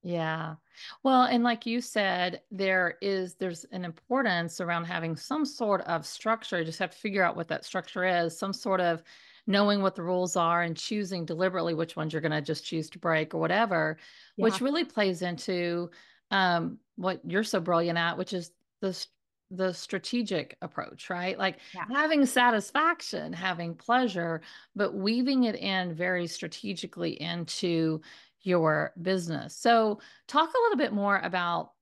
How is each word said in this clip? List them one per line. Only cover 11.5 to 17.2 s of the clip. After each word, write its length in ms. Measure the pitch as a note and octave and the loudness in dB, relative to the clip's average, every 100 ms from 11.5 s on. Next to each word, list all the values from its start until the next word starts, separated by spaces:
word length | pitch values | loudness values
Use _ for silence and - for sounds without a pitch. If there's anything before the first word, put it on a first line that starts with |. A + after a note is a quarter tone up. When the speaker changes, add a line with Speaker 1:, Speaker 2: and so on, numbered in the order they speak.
| F3+ E3 | 0 -2
Speaker 1:
which 220 | D#3+ E3 - | -2 -4 -4
ones 160 | D#3 | -4
you're 100 | D3+ | -2
gonna 200 | D#3 D3+ | 0 -2
just 240 | C#3+ D#3 - | -2 -6 -4
choose 240 | E3 D#3 | -6 -6
to 100 | F3 | -4
break 340 | F3 D#3+ D#3 | 0 2 0
or 40 | E3 | -2
whatever, 600 | E3 F#3 A3+ F3 D#3 D#3+ - - - - | 2 2 2 2 0 -2 -12 -20 -18 0
which 240 | A3+ F#3+ | 0 2
Speaker 2:
Yeah. 60 | B3 | 0
Speaker 1:
really 180 | D4+ | 0
plays 380 | - - G3+ E3+ | -2 0 0 0
into, 680 | F3+ E3+ - F3+ F3 E3+ F3 - - _ _ | -4 -4 -4 -2 0 -2 -4 -10 -20 _ _
um, 480 | G3 F#3 F3 E3 - _ - | 2 4 4 0 -8 _ -4
what 240 | F3+ F#3 | -2 -2